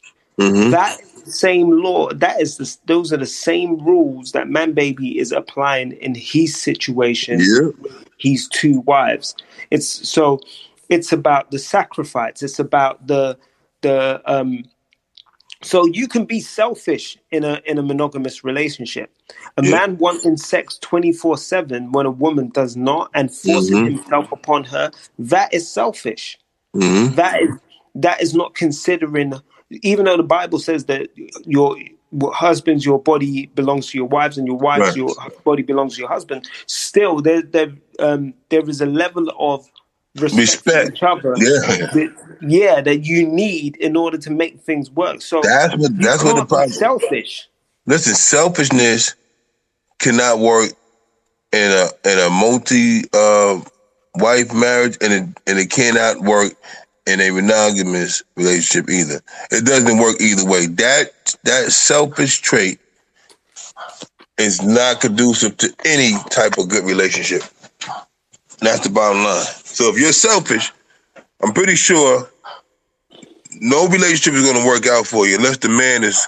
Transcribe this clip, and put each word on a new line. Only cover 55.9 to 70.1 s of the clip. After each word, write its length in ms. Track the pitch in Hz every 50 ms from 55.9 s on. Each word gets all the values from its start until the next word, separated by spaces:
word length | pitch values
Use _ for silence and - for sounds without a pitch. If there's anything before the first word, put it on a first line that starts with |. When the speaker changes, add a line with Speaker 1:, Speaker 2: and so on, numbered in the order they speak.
| 117 113 113 113 - -
Speaker 1:
work 320 | 92 104 107 104 104 95 - _ - - - - - _ _ _ _
in 140 | 95 95 95
a 100 | 95 95
monogamous 920 | 92 95 98 107 110 107 107 104 101 98 95 90 90 90 87 - - - - _ _
relationship 540 | 90 87 90 90 87 82 - - 90 80 -
either. 320 | 95 90 80 73 73 - - - - - - -
It 140 | 113 113 117
doesn't 320 | 131 139 131 120 117 110
work 220 | 110 113 110 110 -
either 240 | 110 107 101 95 95
way. 220 | 95 95 90 87
That, 380 | 85 85 101 113 123 139 151 - - - _ _ - - - -
that 280 | 123 123 131 117 -
selfish 720 | - - - - 147 147 151 135 - - 143 131 - -
trait 380 | - - 143 117 98 92 - - _ _ _ _ _ _ _ _ _ _ _ _ _ _ _ - - - - - - - - - - - _ _ - _ _
is 240 | - 110 104 92 90
not 400 | 98 104 113 120 123 127 120 -
conducive 560 | 127 117 104 113 123 120 117 - 117 104 -
to 160 | - 120 - - - -
any 280 | 160 156 139 131 113 104 101 - -
type 280 | - 123 110 104 101
of 120 | 101 92 90
good 160 | 104 107 90
relationship. 580 | 95 95 95 95 90 - - - - 90 80 - - _ _ - - _ _ - - - - - _ _ _ _ _ _ _ _ _ - _
That's 220 | 110 110 113 -
the 80 | - 104
bottom 320 | 98 110 104 104 101 101 104
line. 220 | 104 92 85 - - - - -
So 260 | - - - 120 113
if 80 | - 117
you're 140 | 147 160